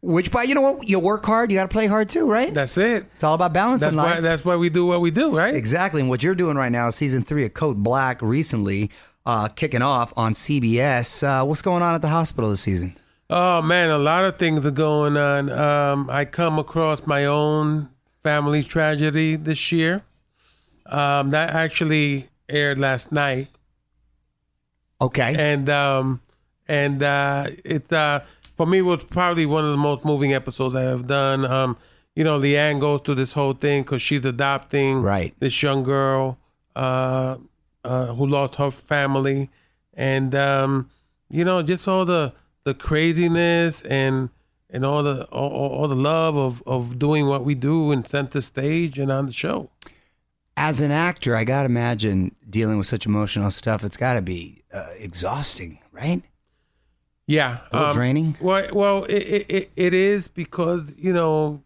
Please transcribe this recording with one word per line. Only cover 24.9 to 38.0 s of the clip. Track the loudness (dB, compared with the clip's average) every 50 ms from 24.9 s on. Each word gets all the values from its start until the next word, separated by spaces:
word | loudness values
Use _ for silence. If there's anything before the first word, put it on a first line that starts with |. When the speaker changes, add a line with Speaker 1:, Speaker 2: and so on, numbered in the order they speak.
| _ _
Speaker 1:
Okay. | -4 -2 0 0 0 0 0 0
Speaker 2:
And, | 2 2 0 0 0 0
um, | 0 2 2 2 0 0 0 -2 -4 -4 _ _ _ _ _ _ _ _ _
and, | -4 -2 0 0 0 0 0 0
uh, | 0 2 2 0 0 -2 -2 -4 -6 -10 -12 -8
it, | -4 -4 -4 -2 _ 0
uh, | 0 2 2 0 -2 -4 -8 -20 _ _ -20 -4
for | _ 0
me, | 2 2 2
it | 4
was | 2 0 -2 -2
probably | -6 -2 0 0 0 2 0 0
one | 2 2 0 0
of | 0
the | 0 2
most | 2 0 0 0 0
moving | -2 0 2 2 2 0
episodes | 0 -2 -6 -6 -4 -4 -2 -2
I | -2 -2
have | -2 -2 -4 -4
done. | -2 -2 0 0 0 0 0 0
Um, | 0 0 0 0 0 -2 -6 _ _ _ _ _ _ _
you | 0 0
know, | 2 2 2
Leanne | 2 2 4 4 2 2 0 0
goes | 0 0 0 0 -2
through | -2 -2
this | -2 -2 -2 -2
whole | -2 0 0 -2
thing | -2 0 0 0 0 0
'cause | -2 -4 -4 -2
she's | -2 -2 0 0
adopting | -2 -2 -2 -2 0 -2 -2 -4 -4 -2 0 0 2 0 0
Speaker 1:
Right. | 0 0 0 0 -2 -4 -6 _
Speaker 2:
this | -4 -4 -2 0 0
young | 0 0 0 0
girl, | 0 0 0 0 0 0 0 -2 -2 -6 -8 _ _ _ _ _ _ _
uh, | -4 -4 -2 0 0 0 0 0 -2 -2 -2 -6 -8 -12 -20 _ _ _ _ _ _ _
uh, | -4 -2 -2